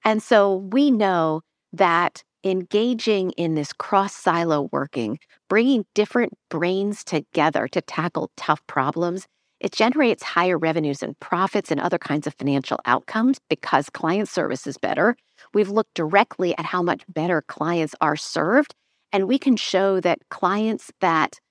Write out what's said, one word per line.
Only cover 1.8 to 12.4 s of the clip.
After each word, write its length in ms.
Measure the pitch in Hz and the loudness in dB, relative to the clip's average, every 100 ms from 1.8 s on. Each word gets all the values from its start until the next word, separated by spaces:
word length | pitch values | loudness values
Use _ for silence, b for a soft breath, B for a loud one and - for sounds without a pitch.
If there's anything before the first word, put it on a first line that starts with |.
| 190 170 175 - _ _ | 4 4 0 -4 _ _
engaging 880 | 196 190 180 208 233 240 226 208 185 | -2 -2 0 0 0 0 0 0 0
in 240 | - 170 160 | -2 -2 0
this 180 | 143 | -4
cross-silo 960 | - - 202 196 - - 170 170 151 143 | -8 0 2 0 -2 0 2 2 0 0
working, 460 | 143 139 143 113 139 b b _ | -4 -4 -4 -4 -4 b b _
bringing 380 | 202 240 262 202 - | 2 4 2 0 -2
different 380 | 208 247 240 - _ | 0 0 -2 -4 _
brains 540 | 165 170 190 202 202 | -2 0 0 -2 -4
together 640 | - 165 - - 151 - 127 | -4 -4 -4 0 2 2 -2
to 120 | - | -4
tackle 480 | - - 170 165 180 - | -6 -4 -4 -2 -6 -8
tough 240 | - 156 _ | -2 -2 _
problems, 580 | - 135 147 175 180 - _ _ _ | -2 -2 0 -2 -4 -10 _ _ _
it 120 | 190 | -6
generates 500 | - 226 277 262 190 | 0 0 4 2 0
higher 340 | - - 180 175 | -2 0 2 2
revenues 460 | 160 160 151 139 | 0 0 -2 -4
and 180 | - 143 | -6 -10
profits 520 | - 175 190 214 - | -4 -2 0 -2 -2
and 80 | 151 | -2
other 180 | 175 170 | 0 -4
kinds 300 | - 147 156 | -2 -4 -4
of 80 | |
financial 440 | - | -6